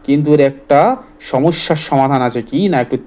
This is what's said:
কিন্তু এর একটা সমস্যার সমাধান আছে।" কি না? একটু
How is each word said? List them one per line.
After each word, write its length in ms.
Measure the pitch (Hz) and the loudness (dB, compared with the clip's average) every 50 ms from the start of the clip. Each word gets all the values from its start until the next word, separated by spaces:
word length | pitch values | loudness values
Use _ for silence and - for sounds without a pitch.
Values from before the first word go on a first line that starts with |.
| - | -4
কিন্তু 300 | - 139 147 151 147 151 | -2 0 0 2 2 2
এর 60 | 147 | 4
একটা 560 | 139 139 139 - - - 143 143 165 226 262 254 - - - - | 4 2 0 -4 -2 2 2 4 4 2 0 -2 -8 -18 -20 -20
সমস্যার 560 | - - - 127 139 170 165 - - - 170 | -12 -6 -2 0 0 0 -2 -2 -2 -4 -4
সমাধান 460 | 151 - - 143 139 135 135 139 131 127 | -4 -4 -2 0 0 0 2 0 0 -2
আছে।" 200 | 123 113 123 113 | -2 -4 -6 -8
কি 260 | - 131 151 196 196 | -6 -4 -2 -2 0
না? 120 | 170 131 | 0 0
একটু 160 | 120 117 - 120 - | -2 -2 -4 -8 -6